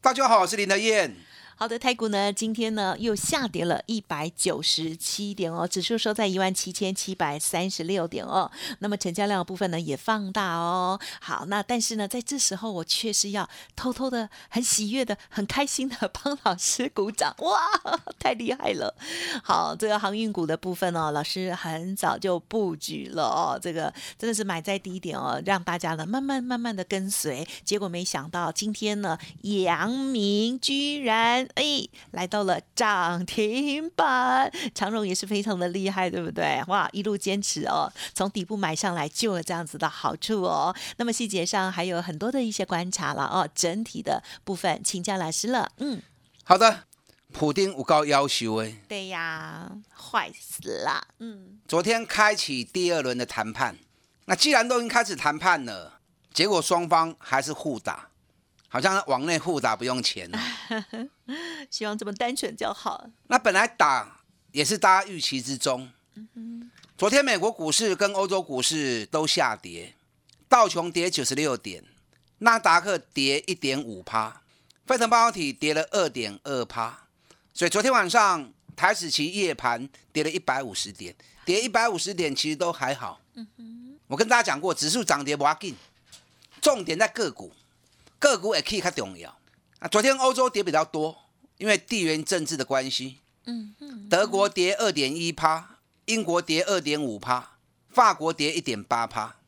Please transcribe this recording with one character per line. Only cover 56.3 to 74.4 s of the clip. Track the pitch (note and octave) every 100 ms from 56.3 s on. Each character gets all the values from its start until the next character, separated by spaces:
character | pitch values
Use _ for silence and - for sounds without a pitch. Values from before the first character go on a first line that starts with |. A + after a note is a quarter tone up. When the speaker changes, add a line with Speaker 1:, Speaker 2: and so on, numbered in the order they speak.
Speaker 1:
结 | - F#3+
果 | F#3+
双 | D3+ F3 E3+
方 | E3 E3 -
还 | - C3
是 | C#3
互 | D3+ D#3 A2+
打， | - - - _ _ _ _ _ _
好 | B2+
像 | F3+ G3 E3
往 | C3 D3+
内 | E3
互 | F3 D3+
打 | A#2 G#2+
不 |
用 | A#2+ B2+
钱 | A2+ - F2
哦。 | A3
Speaker 2:
<laughs> | B3 A#3 - A3 G3 A3+ C4+ _ - D4 E4+ D#4+ C#4
希 | - G#3+
望 | G#3+
这 |
么 | G3+
单 | G3+ A#3+ B3+
纯 | A3+ -
就 | A3
好。 | G3+ G#3+ - - _ _
Speaker 1:
那 | B3
本 | A#3
来 | F#3+ A#3
打 | - D3+ C3 G#2 - _ _ _
也 | C#3+ C#3+
是 | G3+
大 | G3 F#3+
家 | G3
预 | F3+
期 | - C3+
之 | A#2+ C3+
中。 | C#3+ B2+ B2+ _ _ G#3
Speaker 2:
嗯 | A3
哼。 | A#3+ A3+ A#3 A#3 _ - -
Speaker 1:
昨 | G3
天 | C4+
美 | C#4 G#3
国 | G3+
股 | - D#3
市 | D3 A3 F#3
跟 | G3+
欧 | G3 G3
洲 | F#3+
股 | F3 B2+
市 | B2+ D#3+ C#3 A#2+ G#2
都 | D#3 D#3
下 | - C3 G#2+
跌， | F#2 E2+ E2 _ _ _ _ _ _
道 | B3 G#3
琼 | E3 F3
跌 | E3+ F3
九 | E3
十 | B2 C3+
六 | D3+ A#2+
点， | G#2 F2 - _ _ _ _ _
纳 | A3 A3+
达 | G3+ E3+
克 | F#3 F3
跌 | - - C#3 C#3 E3+
一 |
点 | E3+ C#3 C3+
五 | B2 F#2+
趴， | F2 A2 A2 -